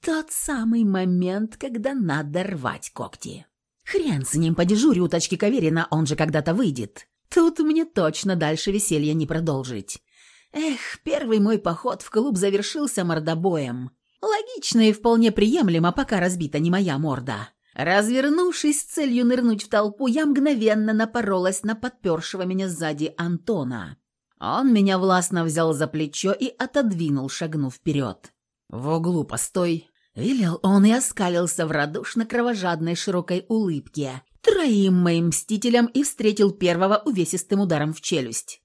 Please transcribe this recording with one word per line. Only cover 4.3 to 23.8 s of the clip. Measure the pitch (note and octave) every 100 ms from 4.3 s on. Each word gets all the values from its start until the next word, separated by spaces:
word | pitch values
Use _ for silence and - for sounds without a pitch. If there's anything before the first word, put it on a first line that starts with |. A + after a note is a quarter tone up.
| D3
ним, | E3
подежурю | E3 F3 G#3 D4 F3+ F3+
у |
тачки | E3+ - F3
Каверина, | G#3 C4 D#3+ E3 -
он | D#3 D#3
же | D3
когда-то | D#3 D3+ D3
выйдет. | F3 A#3+ C3+ G#2 - - _ _
Тут | - E4 E4
мне | D4+ D#4 E4
точно | - E3 D#3 G3 F3+
дальше | D#3 D#3 -
веселья | G3 - D#3 D3 D#3
не | D3
продолжить. | D#3+ E3 C3+ B2+ A#2 G2 - _ _ - _ _
Эх, | - D#4+ B3+ - -
первый | - D4 C4+ A3
мой | G3+ A3
поход | G3 E3 - -
в | -
клуб | G#3+ C4 G3+
завершился | G3 G3 G3+ D#4+ D4 -
мордобоем. | F3 D#3+ D#3 D#3+ F#3 E3 C3+ B2 B2+ _ _ _
Логично | G#4 G#4+ A4+ B4+ - A#3 A3
и |
вполне | G#3+ A#3 A#3 A3+
приемлемо, | G#3+ G#3 D4+ A3 E3 E3+
пока | F3+ C4+ G#3
разбита | F3 F3+ D3+ D3
не | E3
моя | F#3 F#3+ C#3
морда. | D#3 C3 B2+ G#2+ A2+ _ _ -
Развернувшись | D3+ F#3+ G#3 B3 C#4 D#4 F4+ D#4+ D4+ D4
с |
целью | - - C#4+ A#3+ A#3+
нырнуть | B3 A#3+ G#3+
в | -
толпу, | A3 G#3 G3+ C4
я | A#3+ D#4
мгновенно | C#4 C#4 C4+ A3 G#3+ G#3+
напоролась | G#3+ A3 A#3+ G#3 F#3 F#3 F#3+
на | G#3+ A3
подпершего | B3 - F#3+ E3 E3 F#3+
меня | F#3 F#3 F#3+
сзади | D#3+ D#3+ D3 D#3 -
Антона. | E3+ E3+ - G#3 B2+ A#2+